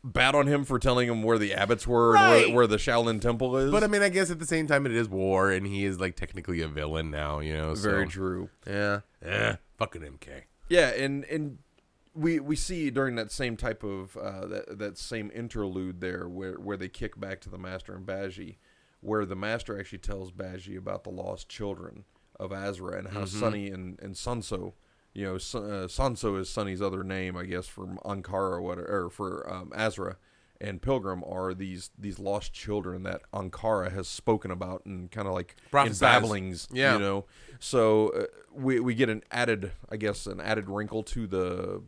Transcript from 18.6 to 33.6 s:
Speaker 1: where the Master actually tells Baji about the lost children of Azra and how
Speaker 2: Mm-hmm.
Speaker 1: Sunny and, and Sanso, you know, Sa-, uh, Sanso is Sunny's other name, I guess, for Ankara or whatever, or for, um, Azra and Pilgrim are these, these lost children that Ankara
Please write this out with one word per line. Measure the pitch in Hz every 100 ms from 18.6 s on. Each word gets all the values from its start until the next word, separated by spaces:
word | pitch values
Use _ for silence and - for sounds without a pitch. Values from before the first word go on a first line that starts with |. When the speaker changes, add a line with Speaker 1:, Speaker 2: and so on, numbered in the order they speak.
| _ _ _ _
Speaker 1:
where | 104 107 98
the | 95
Master | 104 113 - 104
actually | 98 95
tells | - 98 92
Baji | 90 95 92 95 95
about | 95 98
the | 98
lost | 92 95 95 -
children | - 104 95 90 - 101 _ _ -
of | 95
Azra | 98 101 92 90 92
and | 95
how | 101
Speaker 2:
Mm-hmm. | 95 104
Speaker 1:
Sunny | 110 104 101
and, | 95 92 -
and | - -
Sanso, | - 120 101 98 92 - _ _ _
you | - 98
know, | 95
Sa-, | - 120
uh, | 104 101 92
Sanso | - 135 113 113 98
is | 92
Sunny's | - 101 92
other | 101 92
name, | 98 95 92 90
I |
guess, | 92 90 92
for | - 92 92 -
Ankara | 98 92 95 95
or | 87
whatever, | 90 90 82 101 87
or |
for, | - 98 92 -
um, | 90 92 -
Azra | 110 101 90 92 _ _ _ _
and | 101 92
Pilgrim | 120 131 98 92 -
are | 92 92
these, | 92 95 92 - -
these | 101 95
lost | 98 101 -
children | - - 104 92 90
that | 92 90 -
Ankara | 101 92 -